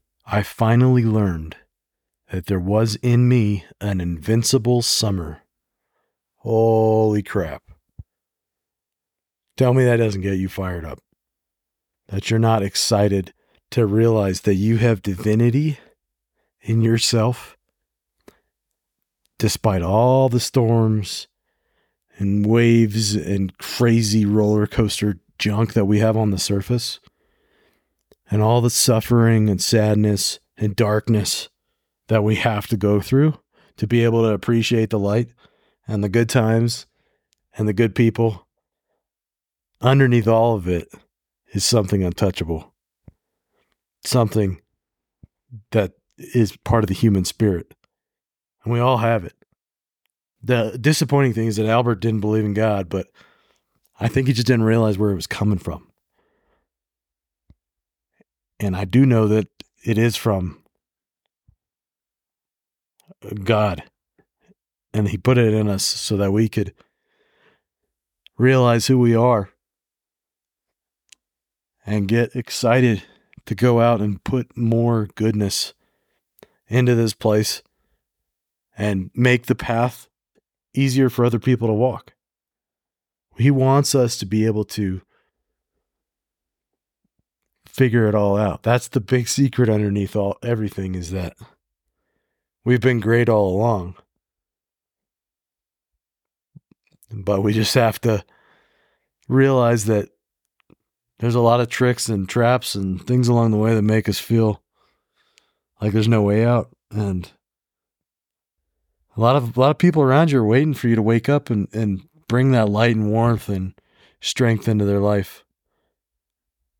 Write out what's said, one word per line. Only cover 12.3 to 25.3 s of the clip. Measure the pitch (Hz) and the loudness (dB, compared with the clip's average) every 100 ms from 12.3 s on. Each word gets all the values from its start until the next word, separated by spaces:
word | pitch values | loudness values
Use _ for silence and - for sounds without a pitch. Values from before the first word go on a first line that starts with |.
you're | 113 | 0
not | 113 113 | 2 0
excited | 98 - - 107 104 98 90 _ _ _ _ | -2 -4 -2 2 2 0 -4 _ _ _ _
to | - 107 | -2 0
realize | 107 117 110 98 92 | 2 2 2 0 -2
that | - | -2
you | 95 107 113 | 0 0 2
have | 120 107 | 2 0
divinity | 104 90 107 107 120 127 156 139 _ _ _ _ _ _ _ _ | -2 -4 0 2 2 0 -2 -6 _ _ _ _ _ _ _ _
in | - 113 | -4 0
yourself, | 113 113 - 117 110 123 - _ _ _ _ _ _ _ _ _ _ _ _ _ _ _ _ _ _ _ | 2 2 0 0 0 -4 -12 _ _ _ _ _ _ _ _ _ _ _ _ _ _ _ _ _ _ _
despite | 107 - 110 95 | -4 -2 -2 -2
all | 85 104 123 131 135 | 0 2 2 2 2
the | 120 | 0
storms | - 131 113 117 110 107 98 - - _ _ _ _ _ _ _ _ - | -2 -2 0 2 0 -2 -6 -12 -16 _ _ _ _ _ _ _ _ -8
and | 101 104 104 | -4 -2 2
waves | 117 117 117 110 107 104 | 2 4 4 2 0 -4
and | 104 - 101 95 - | -4 -4 -4 -4 -8
crazy | - - 120 117 107 110 | -14 -2 2 2 2 0
roller | 104 107 104 107 107 | 2 2 2 2 0
coaster | - 107 - 104 92 _ | -2 -2 -2 -4 -4 _